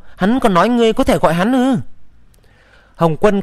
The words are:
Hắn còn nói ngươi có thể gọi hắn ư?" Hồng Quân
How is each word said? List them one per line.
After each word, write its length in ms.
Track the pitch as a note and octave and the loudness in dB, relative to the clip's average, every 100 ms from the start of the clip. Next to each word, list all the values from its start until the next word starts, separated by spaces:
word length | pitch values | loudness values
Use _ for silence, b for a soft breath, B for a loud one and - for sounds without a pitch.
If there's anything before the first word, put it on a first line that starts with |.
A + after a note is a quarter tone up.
| b - | b -4
Hắn 240 | G#3+ B3+ | -2 0
còn 140 | A3+ | 2
nói 140 | F3 G#3+ | 2 2
ngươi 240 | A#3+ A3+ | 2 2
có 120 | A3 | 0
thể 140 | C4+ E3+ | 0 0
gọi 160 | - | 0
hắn 180 | E3+ G#3 | 0 0
ư?" 240 | C4 C4 G3+ - - - - - b b b b b b - | 0 0 -2 -6 -14 -20 -20 -20 b b b b b b -4
Hồng 200 | E3 D3+ | -2 2
Quân 260 | G#3 G3+ | 2 0